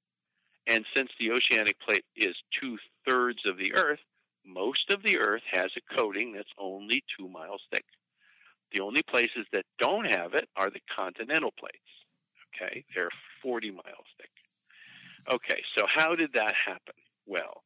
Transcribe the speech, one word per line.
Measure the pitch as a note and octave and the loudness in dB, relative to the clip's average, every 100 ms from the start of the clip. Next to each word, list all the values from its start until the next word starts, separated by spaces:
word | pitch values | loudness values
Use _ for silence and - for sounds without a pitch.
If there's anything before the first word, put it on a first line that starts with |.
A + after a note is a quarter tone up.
| _ _ _ _ _ _ A#2+ | _ _ _ _ _ _ 2
And | A2+ G#2+ | 2 2
since | C#3 B2+ - | -2 -2 -2
the | A2+ | 2
oceanic | B2 - A2+ G#2 - | 4 4 4 4 0
plate | - G2+ - | 2 2 0
is | A2+ G2 - - - | -2 0 -2 -6 -4
two-thirds | C3+ G#2+ - _ C3+ B2+ B2 A2 G#2 | -4 -8 -12 _ 2 4 4 0 -2
of | F#2 | -2
the | G2 | 0
earth, | - D#3 D3 - _ _ _ | 2 2 0 -6 _ _ _
most | - F2+ G#2+ - - | -10 -2 0 0 0
of | G3+ | 0
the | G#3 F3+ | 2 2
earth | G#2 A2+ - | 2 0 0
has | F#2 F#2+ B2 | 0 0 -4
a | - | -4
coating | - G#2+ G2 A#2+ | -2 0 0 -4
that's | G2+ - - | -6 -12 -10
only | F#2+ G2 G#2 C3+ - - | -8 -6 -2 -2 -2 -10
two | F#2 | -12
miles | F2 E2 G2+ - | -12 -10 -12 -4
thick. | - - _ _ _ _ _ - _ _ | -4 -4 _ _ _ _ _ -20 _ _
The | G2 | -4
only | G2 D3 | 0 -2
places | - B2 A#2 B2 G2+ | 0 2 2 0 -4
that | G2 - - | -4 -2 0
don't | B2 G#3 | 2 2
have | F3 F#2 E2+ | 2 0 2
it | D3 - G2 | -2 0 0
are | G2 | -2
the | - - | -2 -8
continental | - F#2 F2+ A#2 D#3+ B2 - | -6 -4 -6 0 0 0 -4
plates. | - - - - _ _ _ _ - | -12 -14 -20 -20 _ _ _ _ -16
Okay? | - F#2 C3 - | -10 -8 -8 -6
They're | F#2 F2 - - - | -4 -4 -6 -16 -10
forty | C3 A#2 G#2+ | -4 -4 -4
miles | F2+ - - - - | -10 -16 -18 -20 -20
thick. | - _ _ _ _ - - - - - - | -20 _ _ _ _ -20 -20 -20 -20 -10 -2
Okay, | B2+ - - - - | -2 0 -4 -2 2
so | G2+ | 4
how | D#3 D#3+ | 4 4
did | E3+ D3+ | 4 2
that | A#2+ G#2+ - G2+ | 2 2 2 -2
happen? | F2+ - - _ _ G2+ | -4 -12 -20 _ _ -6
Well, | F2+ - - | -4 -4 -10